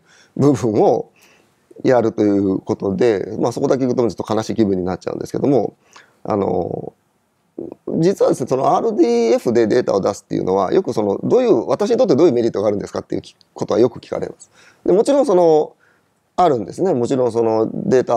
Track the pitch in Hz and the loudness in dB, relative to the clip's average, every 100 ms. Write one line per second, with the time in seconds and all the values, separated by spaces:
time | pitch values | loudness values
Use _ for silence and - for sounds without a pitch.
0 | _ _ _ - 143 131 120 107 190 117 | _ _ _ 0 0 2 0 2 2 0
1 | - _ _ _ _ _ _ - 135 123 | -4 _ _ _ _ _ _ -4 0 2
2 | 113 - 104 98 98 92 - 107 101 92 | 2 0 2 2 0 -2 -4 -4 -2 0
3 | 120 98 - 113 139 - 139 139 131 123 | 0 0 -4 -4 -4 -2 0 0 0 0
4 | 117 - - 110 107 101 104 95 90 90 | -2 -2 -4 -4 -2 0 0 0 -4 -6
5 | - - - - 131 143 - - _ - | -8 -8 -6 -2 0 0 0 -8 _ -20
6 | _ _ - 104 95 92 - - - - | _ _ -4 -2 -2 -4 -6 -8 -10 -16
7 | _ _ _ _ _ - - - - - | _ _ _ _ _ -16 -14 -14 -6 0
8 | 165 - 508 - 120 131 135 175 226 220 | 0 2 0 -2 -2 -2 0 0 0 0
9 | 240 240 233 247 - 117 110 123 123 104 | 2 2 2 0 2 2 2 2 0 0
10 | 101 101 - 104 95 95 92 185 196 113 | 0 -4 -6 -4 0 0 2 0 0 -2
11 | 104 98 123 220 247 139 90 135 208 226 | -2 -2 0 2 2 2 0 -2 0 0
12 | 233 135 175 120 113 98 104 101 92 98 | 2 4 4 2 -2 -2 -2 -2 -6 -10
13 | - 101 - _ _ - 101 98 123 - | -8 -8 -10 _ _ -10 -2 2 2 0
14 | - - - - - _ _ _ - 180 | -10 -8 -8 -14 -20 _ _ _ 0 2
15 | 233 285 262 180 165 156 - _ _ _ | 2 2 2 4 4 4 0 _ _ _
16 | _ _ _ - 180 127 92 - 185 135 | _ _ _ 0 2 2 -4 -4 -2 0
17 | 117 135 127 113 113 110 110 107 - 127 | 0 0 0 0 0 2 0 -2 0 2
18 | 120 | 2